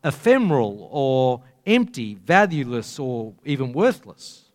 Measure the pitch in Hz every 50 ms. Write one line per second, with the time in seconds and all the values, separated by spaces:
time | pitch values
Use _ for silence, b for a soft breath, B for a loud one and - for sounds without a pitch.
0 | _ 143 - - - 226 254 269 240 190 156 135 117 104 101 104 98 - - 147
1 | 139 135 131 131 131 127 127 123 131 b b b _ - 220 247 240 - - 135
2 | 117 107 104 98 92 104 165 190 208 196 165 151 135 120 123 120 110 - - -
3 | 143 127 127 117 110 110 98 _ _ 143 143 131 135 127 120 147 202 254 220 -
4 | _ 104 - _ - - - - _ _ _